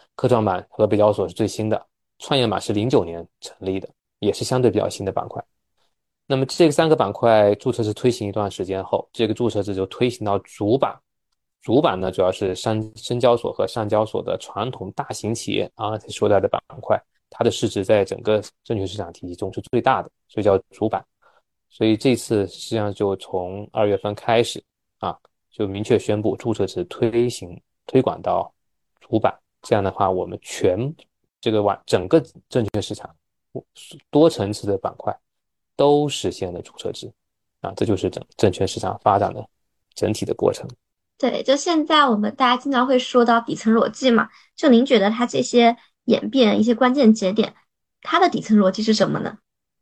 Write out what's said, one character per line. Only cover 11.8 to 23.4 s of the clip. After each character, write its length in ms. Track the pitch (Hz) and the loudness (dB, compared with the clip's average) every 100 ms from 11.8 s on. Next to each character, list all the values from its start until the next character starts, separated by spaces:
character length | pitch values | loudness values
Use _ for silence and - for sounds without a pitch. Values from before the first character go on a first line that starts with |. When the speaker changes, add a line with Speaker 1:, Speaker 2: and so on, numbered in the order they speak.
Speaker 1:
板 180 | 151 92 | 2 0
呢， 120 | 92 | -2
主 100 | 90 | 0
要 100 | 92 | 0
是 220 | - 98 | 0 -2
上， 380 | 92 117 110 110 - | -2 -4 -4 -6 -10
深 240 | - 120 | -8 0
交 160 | 123 120 | 2 2
所 160 | - | -2
和 140 | - 95 | -4 -4
上 220 | 117 104 | -4 -2
交 180 | 107 107 | 0 0
所 160 | 95 | -4
的 160 | 95 90 | -6 -8
传 320 | - 98 117 | -8 -8 -8
统 220 | - 95 | -8 -10
大 180 | - - | -10 -10
型 220 | - 107 | -8 -6
企 200 | 113 - | -6 -4
业 160 | 101 95 - | -4 -4 -6
啊， 220 | 107 110 - | -8 -8 -10
说 200 | - 104 | -2 2
到 100 | 98 | 2
的 80 | 98 | 2
板 140 | - - 80 | -2 -6 -10
块， 200 | - 107 - _ _ | -4 -4 -4 _ _
它 140 | - | -2
的 60 | 117 | -2
市 180 | - 110 | 0 -2
值 160 | 104 | -2
在 220 | 95 107 95 | 2 2 2
整 160 | - | -2
个 200 | 104 107 - _ | 0 0 -2 _
证 140 | - 113 | -8 -6
券 80 | 95 | -6
市 120 | 107 | -8
场 140 | 85 | -12
体 160 | - 92 | -12 -14
系 80 | 87 | -8
中 160 | 98 | -8
是 60 | 98 | -8
最 200 | - 123 | -4 0
大 200 | 127 110 | 0 0
的， 100 | 98 _ _ | -4 _ _
所 120 | - | -2
以 40 | |
叫 140 | 101 95 - | 2 2 0
主 180 | - 110 | -6 -4
板。 160 | 95 - _ _ _ _ _ _ | -4 -8 _ _ _ _ _ _
所 180 | - 110 | -2 0
以 120 | 107 | 2
这 180 | 139 120 | 2 0
次 300 | - 110 98 | 0 -2 -2
实 220 | - - | -8 -8
际 60 | 113 | -4
上 180 | 104 | -4
就 220 | 98 101 95 | -2 -2 -4
从 520 | - 92 | -6 -8